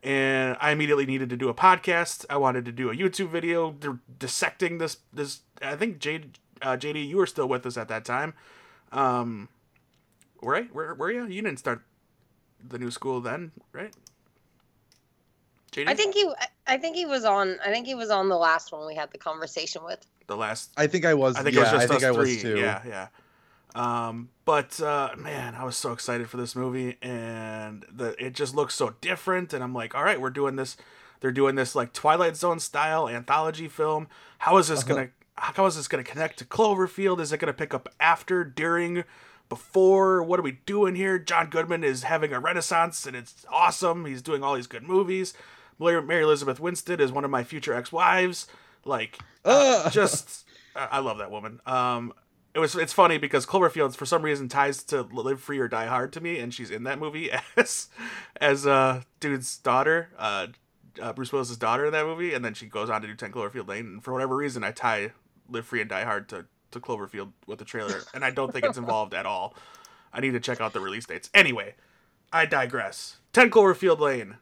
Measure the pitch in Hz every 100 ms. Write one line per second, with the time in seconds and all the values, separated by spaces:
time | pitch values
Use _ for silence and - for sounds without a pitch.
0 | 131 139 135 135 131 127 147 151 151 147
1 | 135 135 127 120 127 113 175 185 - 170
2 | 170 - - 143 135 123 120 117 127 120
3 | 190 185 185 165 165 170 160 143 143 127
4 | _ 123 131 - - - 175 170 160 -
5 | _ - 143 - _ - 139 147 226 160
6 | 143 160 147 - _ _ 135 127 147 151
7 | 147 180 180 - 135 127 127 123 110 110
8 | 113 123 156 - - - - _ _ 127
9 | 131 123 117 110 104 _ _ _ _ _
10 | _ _ _ _ 117 156 240 147 156 147
11 | 165 240 233 185 214 135 - 117 _ _
12 | _ _ _ _ _ _ 127 120 120 117
13 | 135 127 120 143 170 - _ 139 208 _
14 | - _ _ _ _ _ _ _ _ _
15 | _ _ _ _ _ _ _ - 143 294
16 | 415 392 381 - 247 _ - 262 330 339
17 | 339 269 220 196 190 185 202 220 240 254
18 | 226 202 190 175 165 160 - 156 156 156
19 | 147 143 170 156 160 - 160 170 165 185
20 | _ _ - 104 110 113 - - 151 180
21 | 165 151 135 127 139 135 113 131 123 139
22 | 131 117 131 117 107 107 117 98 120 101
23 | 95 _ _ _ _ _ _ 117 120 120
24 | 117 117 120 _ - 147 139 - 151 147
25 | 135 120 151 147 123 117 131 120 131 117
26 | - 120 117 123 120 127 127 127 127 123
27 | 127 120 113 113 110 110 107 107 - 107
28 | 120 - 127 127 139 139 143 - 143 120
29 | - 185 - 185 180 139 123 127 113 131
30 | 160 143 131 135 139 135 131 - - -
31 | - _ 131 127 135 135 127 139 120 -
32 | 151 160 175 160 175 165 - 147 156 160
33 | 143 120 123 147 160 156 160 - 156 156
34 | 156 - - _ - 190 156 151 123 139
35 | 127 _ _ - - - 190 156 139 143
36 | 123 139 156 - 123 - 220 190 185 -
37 | 196 180 151 151 160 139 151 135 - _
38 | 160 165 - 185 160 127 160 170 170 175
39 | 170 - - - _ - - 190 190 196
40 | 190 185 165 180 156 131 - 202 196 180
41 | 190 185 156 170 160 160 165 170 151 127
42 | 123 160 151 131 151 180 - 170 170 160
43 | 139 123 117 - - 143 175 - 185 170
44 | 156 127 123 143 139 135 123 120 139 185
45 | 185 190 180 - - - - _ 165 170
46 | 143 170 156 147 139 127 170 180 - 175
47 | 135 135 143 135 123 156 143 123 120 165
48 | 180 185 185 175 - - _ _ - 127
49 | 113 - - _ - 262 277 233 165 208
50 | 196 143 - - _ - _ 131 135 139
51 | 131 107 98 104 107 117 - 127 123 120
52 | 117 - _ _ _ 156 156 180 165 -
53 | 175 156 143 143 - 190 175 - 139 127
54 | 127 170 156 143 127 139 139 135 - 143
55 | 117 123 120 135 - 139 120 113 113 127
56 | 127 160 170 170 120 123 110 107 123 139
57 | 156 151 165 123 - - - - - -
58 | - - - - 147 139 143 135 131 127
59 | 123 _ 151 135 127 - - 123 143 165
60 | 170 - 107 101 92 - _ _ _ -
61 | 117 127 123 139 120 113 113 123 151 156
62 | 156 160 175 139 120 107 110 107 113 107
63 | 107 107 107 117 101 123 95 98 117 95
64 | 131 127 131 131 143 123 104 - 120 107
65 | 104 - _ _ _ 117 117 120 107 95
66 | 117 104 101 98 85 _ _ - 123 113
67 | 98 107 98 _ - 104 107 117 104 95
68 | - 131 135 131 131 127 117 123 117 110
69 | 104 92 98 98 98 - - - - -
70 | _ - 135 120 120 120 110 107 95 104
71 | 120 85 - 202 170 113 98 - _ _
72 | _ _ _ 165 160 147 123 127 98 -
73 | - - _ 226 247 233 196 175 185 156
74 | 147 131 101 110